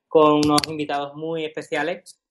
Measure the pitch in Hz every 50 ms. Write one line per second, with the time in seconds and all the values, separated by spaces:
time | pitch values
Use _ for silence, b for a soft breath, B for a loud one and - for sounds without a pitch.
0 | _ _ - 160 151 151 151 151 151 151 147 147 - 156 160 151 147 147 147 143
1 | 143 143 143 147 156 160 165 165 156 151 - 156 147 - 165 151 147 160 185 196
2 | - - - _ _ _